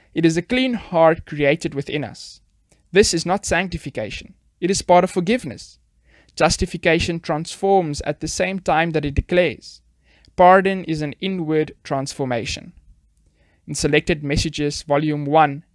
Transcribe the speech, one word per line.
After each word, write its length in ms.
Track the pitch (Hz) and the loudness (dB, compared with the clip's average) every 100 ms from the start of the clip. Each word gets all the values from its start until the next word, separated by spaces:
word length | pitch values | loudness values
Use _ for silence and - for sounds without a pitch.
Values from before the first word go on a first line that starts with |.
| _ | _
It 100 | - | 0
is 120 | 165 165 | 2 2
a 60 | |
clean 320 | 170 254 262 | 0 0 0
heart 520 | 233 - 165 165 165 - | -2 -2 4 4 4 -2
created 480 | 147 139 160 160 | -2 0 0 -2
within 300 | 139 139 151 | -6 -6 -6
us. 360 | 123 - - - _ _ _ _ _ | -8 -12 -20 -20 _ _ _ _ _
This 200 | 180 220 | 2 2
is 140 | 165 175 | 0 -2
not 180 | 196 | -4
sanctification. 920 | - 175 190 160 - 123 107 - - _ _ _ | -2 -2 -2 -8 -10 -10 -8 -10 -16 _ _ _
It 100 | 170 | 0
is 120 | 196 | 0
part 220 | - 180 | 4 4
of 60 | 180 | 4
forgiveness. 680 | - 170 254 139 87 - _ _ _ _ _ _ | 0 -2 -2 -4 -14 -18 _ _ _ _ _ _
Justification 840 | - 160 - 185 175 180 170 - 170 | 0 0 0 -4 -2 0 0 0 -4
transforms 800 | - 151 170 - 196 196 165 147 | -6 -6 -6 -6 0 0 0 -4
at 180 | - 151 | -6 -6
the 80 | 156 | -8
same 300 | - 185 190 | -4 -4 -4
time 340 | - 156 165 | -2 0 0
that 120 | 156 | -2
it 100 | 147 | -4
declares. 680 | 143 - 180 170 101 - - _ _ _ _ _ - | -4 0 0 0 -2 -14 -20 _ _ _ _ _ 4
Pardon 480 | 180 190 190 190 | 8 8 4 -2
is 180 | 165 156 | -4 -6
an 120 | 147 - | -6 -6
inward 520 | 190 190 156 156 156 - | -6 -4 -2 -2 -2 -6
transformation. 880 | - 139 143 - 135 120 95 - - - _ _ _ _ _ _ _ _ - | -6 -6 -6 -6 -4 -4 -6 -10 -14 -20 _ _ _ _ _ _ _ _ -12
In 80 | |
Selected 500 | 147 147 147 - 156 | -4 0 0 0 -2
Messages, 580 | 147 151 160 147 147 143 | -2 -2 -2 -4 -4 -6
Volume 420 | - 147 156 147 | -2 -2 0 -4
one, 400 | 143 156 151 139 - | 0 2 2 0 -14